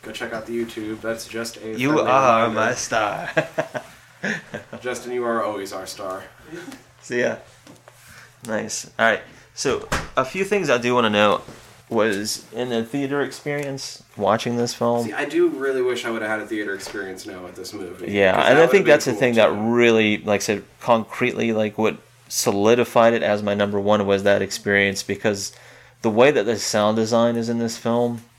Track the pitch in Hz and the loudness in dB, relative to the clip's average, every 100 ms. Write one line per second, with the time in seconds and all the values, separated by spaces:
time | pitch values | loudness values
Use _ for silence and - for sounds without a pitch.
0 | 110 - 117 113 110 117 113 117 107 110 | -14 -12 -10 -10 -6 -6 -6 -6 -8 -6
1 | 110 113 - 113 113 - 110 110 135 151 | -6 -6 -8 -8 -8 -10 -10 -2 0 2
2 | - 131 131 113 113 110 113 123 - 117 | 4 4 6 4 2 0 -2 -2 -2 -2
3 | 104 95 175 - - - - - - - | 0 -4 -2 -4 -2 -6 -6 -10 -14 -20
4 | - - 202 208 - 104 - 110 127 117 | -20 -10 -8 -8 -10 -14 -14 -10 -8 -8
5 | 120 123 120 113 107 104 95 95 - - | -6 -4 -2 -2 -2 -6 -8 -10 -12 -12
6 | 98 95 - - - 170 - 269 - _ | -10 -10 -14 -20 -18 -16 -16 -18 -20 _
7 | - 120 120 110 - - - - - _ | -6 -2 -2 -4 -14 -20 -20 -20 -20 _
8 | - - - _ - 107 107 - - - | -20 -20 -20 _ -8 -6 -6 -10 -10 0
9 | 113 104 - - - - 143 117 - - | 2 2 -6 -20 -20 -6 -2 -2 -4 -8
10 | - - 131 185 190 208 156 123 120 123 | -4 -4 -4 -4 -2 -2 2 0 2 2
11 | 113 104 104 95 - - - - _ 113 | 4 4 4 2 -4 -20 -20 -20 _ 0
12 | 110 98 107 - - 117 127 117 113 139 | 2 0 -4 -8 -10 -8 -4 -4 -4 -4
13 | 135 143 131 - 147 147 143 135 - - | -2 -2 -4 -6 -8 -6 -6 -8 -12 -16
14 | _ - 98 113 123 120 120 - 120 120 | _ -2 0 0 0 -2 -4 -2 -2 0
15 | 117 - 127 175 175 135 135 131 123 117 | -4 -6 -4 0 0 0 -4 -2 -2 -2
16 | 120 113 107 107 104 110 101 95 - 104 | -6 -6 -4 -6 -6 -6 -6 -8 -10 -10
17 | 95 92 104 92 90 92 92 101 90 90 | -10 -12 -14 -14 -14 -14 -14 -12 -14 -12
18 | - 101 98 92 - 139 165 196 170 147 | -4 2 4 4 4 6 6 6 6 4
19 | 143 104 127 113 98 101 110 120 120 110 | 4 0 2 4 4 4 0 4 6 6
20 | 107 104 104 101 - 101 - _ - 117 | 4 0 0 0 0 -4 -4 _ 0 0
21 | 107 - 123 107 117 110 107 107 110 - | 0 -2 -2 0 0 0 -2 0 -2 -2
22 | _ _ _ - - 101 104 123 226 123 | _ _ _ -2 0 4 4 4 4 6
23 | 117 113 104 104 104 101 101 101 101 104 | 6 4 0 0 0 0 0 0 2 2
24 | 98 98 101 101 98 - 104 101 98 95 | 4 2 4 2 0 -6 0 2 2 -2
25 | - 98 110 101 98 - - - - _ | -6 -2 -2 -2 -8 -14 -20 -20 -20 _
26 | 113 107 135 139 104 107 - 107 104 113 | -2 6 6 6 0 -2 -2 2 2 2
27 | 110 117 117 117 113 117 117 - 117 117 | 2 2 2 0 -4 -2 -4 -4 -2 0
28 | 120 117 - | 0 -4 -14